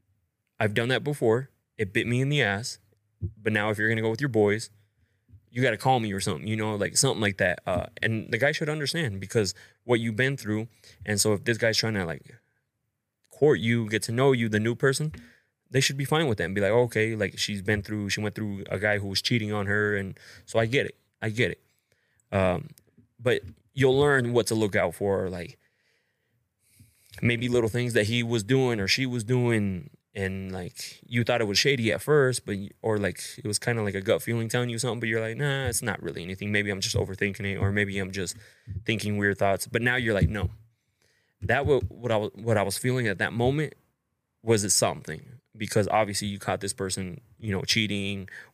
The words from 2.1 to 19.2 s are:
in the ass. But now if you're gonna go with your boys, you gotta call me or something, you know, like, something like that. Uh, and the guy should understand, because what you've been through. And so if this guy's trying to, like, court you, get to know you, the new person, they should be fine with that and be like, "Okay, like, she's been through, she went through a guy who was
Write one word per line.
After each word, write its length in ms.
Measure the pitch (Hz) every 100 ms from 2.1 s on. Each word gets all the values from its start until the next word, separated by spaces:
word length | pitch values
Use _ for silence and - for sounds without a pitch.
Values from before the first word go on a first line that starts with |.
| 123
in 80 | 135
the 140 | 147
ass. 360 | 107 101 131 - _ _ _ _
But 320 | - - 107
now 180 | 107 107
if 80 | 107
you're 100 | 110
gonna 140 | 113
go 80 | 113
with 100 | 113
your 80 | 143
boys, 420 | 107 101 107 - _ _ _ _ _ _ - _
you 120 | 120
gotta 140 | 127 107
call 240 | 135 127
me 120 | 110
or 80 | 98
something, 260 | 107 76 92
you 80 | 110
know, 200 | 107 104
like, 200 | 95 -
something 240 | 135 92
like 180 | 101 98
that. 220 | 92 - -
Uh, 200 | 90 82 -
and 280 | 113 110 -
the 80 | 113
guy 140 | 139
should 160 | 156 151
understand, 520 | 156 135 165 139 95
because 340 | 92 117 95 - - _
what 160 | 120 120
you've 160 | 117 107
been 200 | 131 139
through. 320 | 104 107 117 _ - -
And 160 | 104 101
so 140 | 107
if 100 | 101
this 140 | - 110
guy's 180 | 113 107
trying 180 | 113
to, 100 | 104 85
like, 280 | 76 - - _ _ _ _ _ _ _ _ _
court 300 | - 151 107
you, 280 | 113 117 107
get 140 | 107
to 80 | -
know 200 | 117 139
you, 160 | 127 117
the 120 | 107
new 140 | 113
person, 380 | 120 135 131 151 - - _ _ _ _
they 100 | 131
should 160 | 135 139
be 80 |
fine 220 | 135 156 151
with 100 | 101
that 60 |
and 100 | 85
be 60 | 98
like, 100 | 98
"Okay, 460 | 117 120 110 110 110
like, 220 | 98 -
she's 240 | - 101
been 200 | 95 104
through, 280 | 101 107 101
she 100 | 104
went 140 | 107
through 300 | 101 107 98 -
a 80 | 98
guy 200 | 104 104
who 100 | 101
was 140 | 92